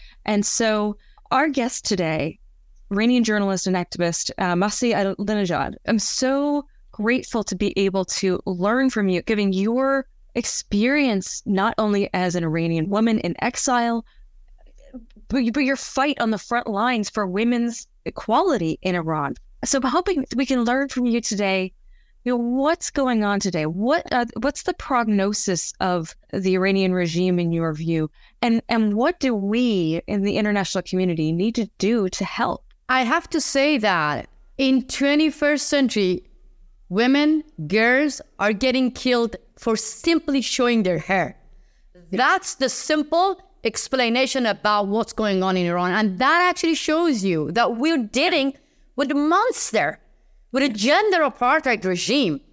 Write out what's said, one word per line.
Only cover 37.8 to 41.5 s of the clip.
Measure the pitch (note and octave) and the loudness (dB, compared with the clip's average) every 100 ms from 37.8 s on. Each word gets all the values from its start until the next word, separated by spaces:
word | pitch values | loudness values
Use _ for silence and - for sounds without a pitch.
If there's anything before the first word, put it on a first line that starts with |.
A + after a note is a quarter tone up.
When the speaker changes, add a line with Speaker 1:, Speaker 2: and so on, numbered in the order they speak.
| A#3 C4 D4 - - - | 4 2 0 -4 -12 -4
Speaker 2:
are | G#3 | -2
getting | G#3 C4 B3+ B3+ | 0 0 0 0
killed | B3+ B3+ A#3+ A#3 G#3 _ - | -2 0 0 0 -6 _ -8
for | A#3 A3 | -2 -2
simply | - - E4 E4 - C4+ | -4 -4 0 0 0 -2
showing | - - A#3+ A3+ | 0 0 2 2
their | F3+ E3 | 2 0
hair. | - F#3+ D3+ - - | 0 -2 -2 -6 -20